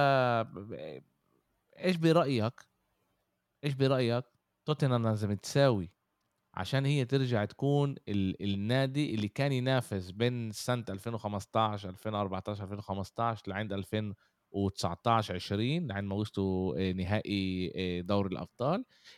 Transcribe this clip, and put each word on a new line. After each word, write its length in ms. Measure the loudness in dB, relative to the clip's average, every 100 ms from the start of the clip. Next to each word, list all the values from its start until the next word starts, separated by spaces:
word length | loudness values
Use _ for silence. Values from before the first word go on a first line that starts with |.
| 6 6 4 2 0
ب-، 40 | -6
ب-، 440 | -12 -12 -12 -14 -16 _ _ _ _ _ _ -4
إيش 180 | -2 2
برأيك؟ 580 | 6 6 4 2 0 -2 -18 _ _ _ _ _ _ _ _ _
إيش 100 | -4
برأيك؟ 500 | 2 2 4 2 0 -2 _ _ _ -4
توتنهام 400 | 0 2 4 2
لازم 280 | 2 0
تساوي 560 | -2 0 4 4 4 -2 _ _ _ _ _ _
عشان 320 | -8 -2 0 2
هي 180 | 2
ترجع 400 | 2 2 2 2
تكون 500 | 0 -2 2 2 2 -2 -4
ال-، 340 | 0 0 0
النادي 720 | -2 -2 0 0 0 -2 -2
اللي 140 | -2 -4
كان 240 | -2 0
ينافس 580 | 0 0 0 0 -4 -6
بين 420 | 0 0 0 -6
سنة 320 | -6 -2 -2 -2
ألفين 260 | -8 -6
وخمستاش، 720 | -6 -4 -6 -2 0 2 0 -8
ألفين 280 | -8 -4
وأربعتاش، 460 | -2 -2 -2 -6 -6
ألفين 160 | -6 -8
وخمستاش 680 | -6 -6 -6 -2 -2 -2 -6
لعند 240 | -6 -4
ألفين 420 | -6 -4 -4 -4 -8 _ _ _
وتسعتاش 800 | -2 -2 0 -4 -2 2 2 2
عشرين، 580 | -6 -2 -2 0 -2 -2
لعند 200 | -4 -4
ما 60 |
وصلوا، 640 | -2 -4 0 0 2 0 0
آه، 140 | -2
نهائي، 800 | -2 0 -2 0 -2 0 -2 -4 -2
آه، 240 | -2 -2
دوري 280 | 0 0 0
الأبطال، 560 | -4 -8 -4 -2 -2 -4 _ -20